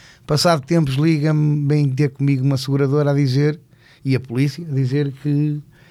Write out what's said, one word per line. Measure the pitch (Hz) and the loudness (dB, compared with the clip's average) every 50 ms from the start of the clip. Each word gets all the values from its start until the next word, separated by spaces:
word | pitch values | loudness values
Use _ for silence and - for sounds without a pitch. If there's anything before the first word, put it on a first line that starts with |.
| - - - - _ | -20 -20 -20 -14 _
Passado | - 151 139 - 175 165 143 131 | -2 -2 0 2 2 2 0 0
tempos, | - 170 170 156 135 131 | 0 0 2 2 0 0
liga-me, | 139 156 165 160 147 147 156 151 151 151 151 147 147 143 | 0 2 2 2 2 2 0 2 2 2 2 0 0 0
vem | 139 151 151 147 | 0 2 2 2
ter | 135 131 135 151 139 | 0 0 0 -2 -2
comigo | 139 - 139 139 139 131 135 | -2 -2 0 0 0 2 0
uma | 139 139 | 0 0
seguradora | 131 - 135 139 139 143 131 139 147 143 143 | 0 -2 -2 -2 0 0 0 0 0 2 2
a | 143 | 2
dizer, | 143 143 127 127 139 147 151 151 - - _ _ _ - - - _ - | 2 2 2 2 2 0 0 -2 -4 -10 _ _ _ -20 -20 -20 _ -2
e | 135 135 | -2 -2
a | 120 | -2
polícia, | - - 117 127 143 147 - 170 170 160 | -2 -4 -2 -2 -2 -2 -2 -6 -8 -6
a | 135 | -2
dizer | 135 135 123 135 147 143 139 135 - - | -2 -2 0 0 -2 -2 -4 -6 -6 -4
que, | 147 143 143 151 151 147 147 - - - - - - | -2 0 0 0 -2 -4 -6 -10 -14 -20 -20 -20 -20